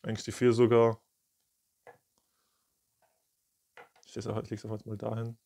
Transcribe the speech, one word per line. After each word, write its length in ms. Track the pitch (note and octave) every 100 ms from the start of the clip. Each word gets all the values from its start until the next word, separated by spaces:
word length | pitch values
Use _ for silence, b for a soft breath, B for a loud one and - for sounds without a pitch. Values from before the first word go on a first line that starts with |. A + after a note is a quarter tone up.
Eigentlich 220 | - A2
die 80 | -
vier 220 | - B2+
sogar. 460 | A2+ A#2+ A#2 A#2 A2 _ _ _ _ _ _ _ _ - - _ _ _ _ _ _ _ _ _ _ _ _ _ _ _ _ _ - - _ -
Ich 80 | A#2
leg's 100 | A2+
einfach, 140 | G#2+
ich 60 | -
leg's 160 | G#2+ A2
einfach 120 | A2
jetzt 100 | -
mal 100 | G#2
dahin. 400 | A2+ A2+ A#2 A#2